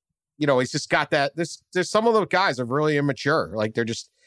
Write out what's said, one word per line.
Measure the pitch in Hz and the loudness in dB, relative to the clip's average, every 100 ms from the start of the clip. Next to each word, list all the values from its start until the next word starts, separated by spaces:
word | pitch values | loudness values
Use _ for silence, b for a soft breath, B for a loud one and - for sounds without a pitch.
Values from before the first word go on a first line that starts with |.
| _ _ _ - | _ _ _ -4
you | 143 | 0
know, | 127 | 2
he's | 123 | 0
just | 151 - | -4 0
got | 165 147 | 0 2
that, | 151 139 160 | 0 0 -2
this, | 170 - _ | -8 -8 _
there's, | 185 170 | -4 0
some | 214 233 | 2 2
of | |
the | 220 180 | 2 2
guys | 180 196 123 | 2 2 0
are | 117 | -2
really | 139 156 147 | 0 0 2
immature. | 143 - 143 156 78 107 | 0 -2 0 0 0 -2
Like, | 110 | -2
they're | 120 | 0
just, | 113 117 - b | -2 -4 -10 b